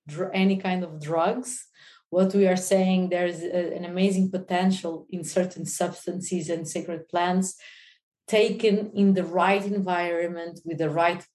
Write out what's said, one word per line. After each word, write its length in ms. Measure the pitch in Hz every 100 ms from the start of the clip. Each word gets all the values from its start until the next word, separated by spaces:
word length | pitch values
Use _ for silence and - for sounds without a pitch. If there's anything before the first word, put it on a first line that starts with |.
| -
dr-, 240 | 151 185
any 220 | 190 190 196
kind 300 | 190 185 175
of 160 | 156
drugs. 640 | 147 165 170 247 254 - - _ - - _
What 240 | 175 190
we 140 | 202 190
are 80 | 180
saying, 540 | - 190 185 185 180
there 160 | 175 180
is 180 | 165
a, 320 | 170 180 170 175
an 80 |
amazing 480 | 175 180 196 190 185
potential 720 | 185 - 180 190 185 170 160 -
in 160 | 180 160
certain 400 | - 180 165 160
substances 840 | - 175 - - 180 175 180 160
and 160 | 165 160
sacred 440 | 175 165 165 -
plants 460 | 175 175 185 190 - - - - _ _ _ -
taken 640 | 214 226 - 220 208 208
in 220 | 202 196 185
the 100 | 165
right 400 | 175 180 196 196
environment 960 | 202 185 180 175 170 170 170 170 175
with 140 | 165 160
the 120 | 160
right 360 | 156 170 180 -